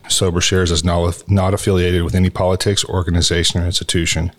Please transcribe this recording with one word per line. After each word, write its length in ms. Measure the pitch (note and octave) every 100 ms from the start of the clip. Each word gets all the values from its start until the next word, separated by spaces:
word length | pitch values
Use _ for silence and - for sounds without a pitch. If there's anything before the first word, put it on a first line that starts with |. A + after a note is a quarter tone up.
| -
Sober 320 | - F#2+ E2+
Shares 300 | - F#2 F2
is 140 | E2
not, 380 | F2+ F2 E2+ - -
not 240 | G2 F#2
affiliated 480 | G2+ G#2+ F#2 F2+ F2
with 120 | E2+
any 160 | F#2 F2+
politics, 540 | - F#2 F#2 G2+ G2 -
organization, 720 | F#2+ E2+ E2+ - F2 E2 F2
or 60 | F2
institution. 680 | - - F2+ E2 D#2+ E2+